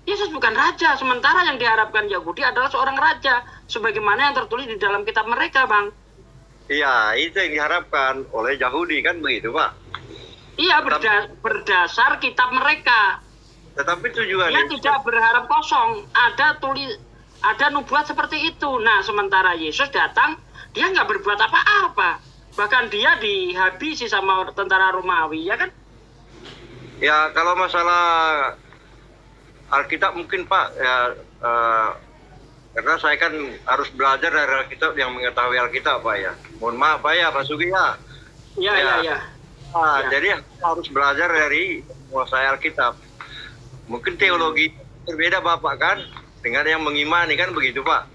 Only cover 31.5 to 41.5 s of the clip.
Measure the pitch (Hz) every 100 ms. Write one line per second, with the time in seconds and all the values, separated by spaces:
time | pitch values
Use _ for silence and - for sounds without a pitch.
31.5 | 117 117 113 110 - - - - - -
32.5 | - - - 113 165 156 147 165 156 139
33.5 | - - 135 143 131 135 135 160 151 143
34.5 | 135 131 131 160 156 127 123 123 120 123
35.5 | 123 123 123 147 127 113 104 95 87 -
36.5 | - 113 120 147 147 147 165 165 139 135
37.5 | 151 175 185 160 110 - - - - -
38.5 | - - 415 - 120 - 147 - - -
39.5 | - - 170 160 143 135 135 180 175 -
40.5 | - 170 170 147 139 139 139 170 165 151